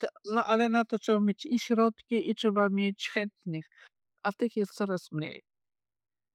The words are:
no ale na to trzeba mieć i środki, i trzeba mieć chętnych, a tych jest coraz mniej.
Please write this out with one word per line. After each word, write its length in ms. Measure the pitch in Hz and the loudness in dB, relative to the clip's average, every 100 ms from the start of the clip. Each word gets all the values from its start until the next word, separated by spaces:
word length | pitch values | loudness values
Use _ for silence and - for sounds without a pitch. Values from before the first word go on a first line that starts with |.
| - - - | -4 -8 -4
no 200 | 226 214 | -2 2
ale 240 | 226 233 | 2 4
na 160 | 233 226 | 2 0
to 140 | 214 | -2
trzeba 200 | - 214 | 2 2
mieć 260 | 208 196 - | 2 0 -2
i 140 | 240 | -2
środki, 720 | - 220 226 - - 233 220 | 2 2 2 0 -4 -2 -2
i 60 | 214 | 0
trzeba 340 | 220 202 202 | 0 2 2
mieć 400 | 196 202 196 - | 2 0 -2 -6
chętnych, 520 | 220 208 - 180 160 - _ - _ _ _ | -4 -4 -6 -8 -8 -10 _ -20 _ _ _
a 80 | 202 | -6
tych 240 | - 240 - | -2 -2 0
jest 160 | 202 | -2
coraz 400 | - 202 185 - | -2 -4 -4 -6
mniej. 440 | 156 151 - - _ _ _ _ _ _ _ _ | -8 -8 -10 -20 _ _ _ _ _ _ _ _